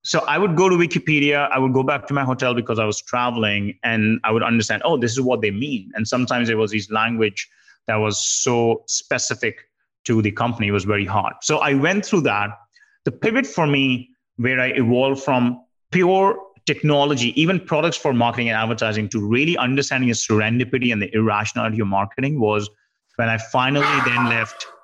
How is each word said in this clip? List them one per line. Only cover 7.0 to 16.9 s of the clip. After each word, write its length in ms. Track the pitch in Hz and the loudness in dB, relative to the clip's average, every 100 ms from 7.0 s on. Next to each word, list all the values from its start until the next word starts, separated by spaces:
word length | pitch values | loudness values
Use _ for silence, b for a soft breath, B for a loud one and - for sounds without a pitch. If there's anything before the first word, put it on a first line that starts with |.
| 113 113 110 101 - b b b - | -2 0 0 -2 -12 b b b -4
that 100 | 110 | 0
was 260 | 107 104 | 0 0
so 640 | - - 135 120 117 113 - | -2 -2 0 2 2 0 -4
specific 760 | - - 127 - 120 113 - - _ _ _ | -8 -4 -4 -4 -4 -4 -6 -20 _ _ _
to 160 | - 110 | 0 2
the 100 | 107 | 2
company, 380 | 101 120 117 101 | 0 -4 -2 0
it 40 | |
was 120 | 101 | 0
very 220 | 95 104 98 | 0 -2 0
hard. 280 | 104 - - | -2 -2 -6
So 180 | - 151 | -2 0
I 140 | 147 | 2
went 300 | 139 151 196 | 2 2 0
through 180 | 196 196 | 0 0
that. 280 | 131 104 104 104 _ b b b - | 2 0 -2 -8 _ b b b -6
The 60 | |
pivot 340 | - 220 226 - | -2 0 0 -2
for 200 | - 151 | 0 2
me, 440 | 143 135 123 127 _ _ - | 2 2 0 -6 _ _ -4
where 240 | 120 127 | 0 0
I 120 | 127 | 0
evolved 500 | 135 117 123 135 139 | 2 2 4 2 0
from 420 | - 127 120 123 _ _ _ | 0 2 2 -2 _ _ _
pure 480 | 180 180 190 196 - - _ - | 2 4 4 2 0 -8 _ -6
technology, 760 | 147 151 | -2 2